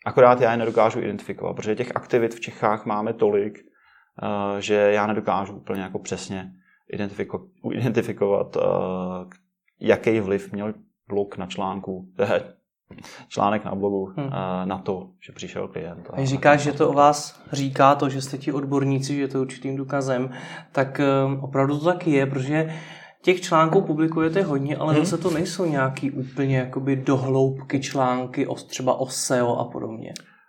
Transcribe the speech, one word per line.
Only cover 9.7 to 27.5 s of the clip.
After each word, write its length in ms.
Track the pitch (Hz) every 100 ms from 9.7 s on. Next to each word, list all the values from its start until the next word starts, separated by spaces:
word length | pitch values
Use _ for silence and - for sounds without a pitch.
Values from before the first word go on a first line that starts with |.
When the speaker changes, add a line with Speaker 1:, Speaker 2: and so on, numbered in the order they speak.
| _
Speaker 1:
jaký 400 | 107 104 - 110
vliv 320 | 98 98 95
měl 220 | 101 104 107 - _ -
blok 280 | 101 101 -
na 100 | 92
článku. 600 | - 95 98 98 92 - -
To 60 |
je 320 | 101 90 - - _ _ - - - - -
článek 360 | - 101 107
na 100 | -
blogu, 300 | 98 101 101 95 -
Speaker 2:
Hmm. 100 | -
Speaker 1:
eh, 340 | 92 92 92 92
na 120 | 95
to, 320 | 101 92 90 _ -
že 60 |
přišel 360 | - 92 - 98
klient 420 | - 82 87 -
a 40 | -
Speaker 2:
Když 120 | 135
říkáš, 320 | 135 147 147
Speaker 1:
a 100 | 143
Speaker 2:
že 20 | 139
to 120 | 147
o 20 |
vás 500 | 143 143 - - - -
říká 420 | 143 139 135 139
to, 140 | 143 143
že 140 | 135
jste 160 | 131 135
ti 140 | -
odborníci, 640 | 131 135 139 139 135 135
že 60 | 143
je 80 | 135
to 120 | 135
určitým 360 | 131 - 139 135
důkazem, 540 | 135 143 131 131 131 - - - -
tak, 280 | 143 135 -
eh, 60 | 143 135 135 135
opravdu 380 | 135 139 135 147
to 60 |
taky 260 | 165 175 165
je, 160 | 139 135
protože 480 | 139 131 156 160 - - - - _
těch 180 | 175 185
článků 400 | - 160 160 190
publikujete 600 | 160 151 160 160 160 180
hodně, 340 | 190 139 139 -
ale 180 | 156
Speaker 1:
Hmm. 100 | 151
Speaker 2:
zase 180 | 175 165
to 80 | 185
nejsou 340 | 156 180 -
nějaký 460 | 170 143 131 135 139
úplně 480 | 139 127 - 135 135
jakoby 380 | 127 131 135 135
dohloubky 840 | 139 135 131 135 135